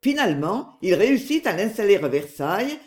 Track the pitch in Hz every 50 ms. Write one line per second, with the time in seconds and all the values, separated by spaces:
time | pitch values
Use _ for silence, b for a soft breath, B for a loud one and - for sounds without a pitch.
0 | - 269 285 302 277 202 151 139 147 165 202 254 285 - - _ - 185 180 151
1 | 202 254 277 240 - - 294 320 - 254 170 165 202 226 226 - 214 202 202 185
2 | 156 139 127 143 147 - - - 139 147 175 202 247 277 302 294 B